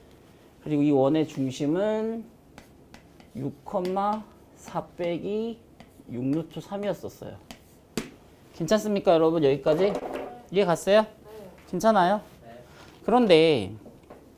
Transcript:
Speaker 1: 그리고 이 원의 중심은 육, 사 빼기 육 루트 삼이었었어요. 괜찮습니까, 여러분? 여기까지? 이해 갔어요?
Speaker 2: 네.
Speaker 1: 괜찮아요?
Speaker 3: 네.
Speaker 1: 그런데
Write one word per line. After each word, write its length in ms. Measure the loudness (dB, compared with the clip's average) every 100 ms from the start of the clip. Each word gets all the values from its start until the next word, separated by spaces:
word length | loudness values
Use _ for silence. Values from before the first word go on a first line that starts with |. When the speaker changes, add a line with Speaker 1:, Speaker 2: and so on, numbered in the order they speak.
| -20 -20 -20 -20 -20 _
Speaker 1:
그리고 200 | -4 0
이 80 | 2
원의 340 | 4 4 2 -2
중심은 1000 | -4 -6 -4 -2 -2 -2 -2 -4 -8 -12 -20 _ -20 -20 -20 _ -20 -20 -20 -18 -10
육, 160 | -10 -10 -8 -6 -4 -4 -4 -4 -8 -20 _ -20
사 300 | -12 -10 -10 -8
빼기 640 | -6 -6 -6 -6 -6 -10 -18 -20 -20 -20 -14
육 140 | -6 -2
루트 340 | -2 -4 -12
삼이었었어요. 760 | -10 -8 -6 -6 -10 -14 -16 -16 -20 -20 -20 -20 _ -14 -14 -16 -20 -20 -18
괜찮습니까, 600 | -8 0 0 0 0 4
여러분? 280 | 4 4 4
여기까지? 480 | 2 2 2 2 2 -2 -8 -10 -12 -14 -4
이해 140 | 0
갔어요? 380 | 2 0 2 2
Speaker 2:
네. 60 | 2 -6 -20 -20 -20 -20 -10
Speaker 1:
괜찮아요? 500 | -2 2 4 2 0 -6 -20
Speaker 3:
네. 140 | -20 -20 -20 -20 -20 -10
Speaker 1:
그런데 680 | 0 2 6 6 6 2 -2 -10 -20 -20 -20 -20 -20